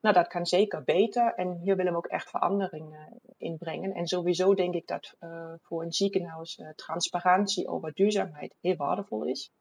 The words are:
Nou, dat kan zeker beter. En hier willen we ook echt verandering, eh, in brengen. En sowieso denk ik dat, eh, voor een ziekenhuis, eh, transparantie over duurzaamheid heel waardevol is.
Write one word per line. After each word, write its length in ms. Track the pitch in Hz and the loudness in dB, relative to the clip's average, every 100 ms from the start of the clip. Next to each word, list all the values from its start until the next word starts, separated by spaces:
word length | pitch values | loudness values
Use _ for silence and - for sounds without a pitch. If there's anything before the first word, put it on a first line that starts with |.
Nou, 140 | 220 | 6
dat 120 | 180 170 | 6 4
kan 200 | 180 170 | -2 2
zeker 360 | 175 208 165 | 4 4 2
beter. 500 | 131 165 226 247 233 | 2 4 4 2 0
En 180 | - 180 175 | 0 -4 -4
hier 140 | 180 185 | 0 2
willen 160 | 180 | 2
we 60 | 170 | -2
ook 80 | - | -4
echt 240 | - - | -6 -6
verandering, 640 | - 175 202 190 156 156 | 0 0 0 -2 -6 -14
eh, 60 | 156 156 - - _ | -18 -20 -20 -20 _
in 220 | 170 165 | -8 -8
brengen. 360 | 165 156 190 | -8 -6 -6
En 120 | 196 170 | -6 -4
sowieso 480 | 180 175 165 185 | -2 0 2 4
denk 200 | 196 180 | 6 4
ik 120 | 170 - | 0 -4
dat, 280 | 165 - _ | -8 -8 _
eh, 340 | 165 165 165 165 | -14 -12 -12 -14
voor 200 | _ 165 | _ -6
een 100 | 170 | -4
ziekenhuis, 640 | 165 202 196 170 160 165 - | 0 0 0 -4 -10 -14 -14
eh, 100 | 156 | -16
transparantie 1000 | - - 165 170 175 180 185 202 - 180 | -16 -8 -6 -4 0 4 4 4 -2 -2
over 260 | 165 160 | -4 -6
duurzaamheid 600 | 151 202 208 185 147 151 _ | 2 4 4 -2 -6 -14 _
heel 160 | 180 170 | -2 0
waardevol 480 | 147 185 202 220 | 0 -2 -4 -4
is. 260 | 226 262 - _ | -4 -4 -8 _